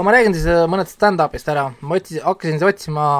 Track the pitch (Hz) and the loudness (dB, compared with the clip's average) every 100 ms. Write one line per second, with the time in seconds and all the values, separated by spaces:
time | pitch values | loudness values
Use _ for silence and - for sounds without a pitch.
0 | 190 247 220 165 160 170 165 190 180 - | 4 4 4 2 2 2 2 0 -4 0
1 | 208 180 147 123 - 147 135 120 143 185 | 0 2 -2 -4 -4 -4 -4 -8 -4 -4
2 | - 156 160 190 165 156 190 196 - 151 | -4 -6 -4 -4 -4 0 0 -2 -6 -2
3 | 147 143 | 0 0